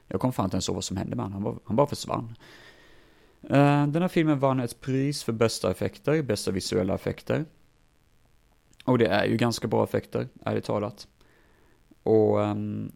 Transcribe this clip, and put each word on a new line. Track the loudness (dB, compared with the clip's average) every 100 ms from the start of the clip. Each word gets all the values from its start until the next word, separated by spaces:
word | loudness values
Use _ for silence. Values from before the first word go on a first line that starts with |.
| _
Jag | -2
kom | -2
fan | 0 -2
inte | -2
ens | -2
ihåg | -4
vad |
som | -4 -6
hände | -4 -6
med | -6
han. |
Han | -6
bara, | -6 -8 -2
han | 0
bara | 0
försvann. | -2 -6 -6 -6 -14 -20 -20 -20 -20 -20 -20 -20 _ _ _
Eh, | 0 4 6 4 2
den | 2
här | 0
filmen | 2 2 2
vann | 2 0
ett | -2 -6
pris | -4 0 0 -2
för | -4
bästa | 2 2 2 -2
effekter, | -2 -4 -4 -2 0
bästa | 0 -2 -2
visuella | -2 0 0 0 0
effekter. | -2 -6 -2 -2 -4 -12 _ _ _ _ _ _ _ _ _ _ _ -8 2
Och | 4
det | 4
är | 4 2
ju | 2
ganska | 0 0 0
bra | 0
effekter, | 0 -2 -4 -6 -6 -8 -4
ärligt | -4 -2
talat. | -4 -4 -8 -20 _ -20 _ _ _ _ _ _ -6
Och, | 2 4 6 4
ehm, | 0 -2 -4 -6 -8